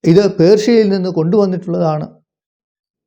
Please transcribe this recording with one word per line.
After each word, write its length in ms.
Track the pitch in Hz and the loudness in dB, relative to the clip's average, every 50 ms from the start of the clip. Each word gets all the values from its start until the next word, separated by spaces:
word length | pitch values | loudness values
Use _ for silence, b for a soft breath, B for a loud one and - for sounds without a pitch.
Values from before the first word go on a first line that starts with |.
| - | 2
ഇത് 200 | - 165 196 202 196 | 4 2 4 2 0
പേർഷ്യയിൽ 580 | 196 - 165 175 214 214 - 240 240 226 220 202 | 0 2 2 4 4 2 2 2 2 2 2 0
നിന്ന് 220 | 196 196 180 185 | -2 -4 -4 -6
കൊണ്ടുവന്നിട്ടുള്ളതാണ് 960 | 175 170 156 170 180 214 202 190 185 175 185 180 170 175 175 160 156 151 151 - - _ _ _ _ _ _ _ _ _ _ _ _ _ _ _ _ _ _ | -4 -4 -2 0 0 0 0 0 -4 -8 -8 -8 -6 -4 -2 -4 -4 -6 -8 -12 -16 _ _ _ _ _ _ _ _ _ _ _ _ _ _ _ _ _ _